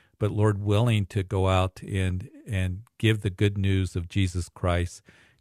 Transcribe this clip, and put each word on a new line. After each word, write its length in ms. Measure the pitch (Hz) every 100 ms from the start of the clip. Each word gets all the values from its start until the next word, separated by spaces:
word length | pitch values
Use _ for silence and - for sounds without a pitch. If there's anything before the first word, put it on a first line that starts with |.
| _ -
But 120 | 107
Lord, 320 | 104 107 101
willing 440 | 101 104 120 107 95
to 160 | 104
go 260 | 92 98 95
out 340 | 92 92 -
and, 460 | 101 98 92 90 - 294 294
and 360 | 98 92 90 113 -
give 220 | 110 110
the 100 | 104
good 280 | 92 104 101
news 380 | 98 95 92 92
of 120 | 85
Jesus 400 | 101 92 87 82
Christ, 540 | - 92 87 87 - - - _ _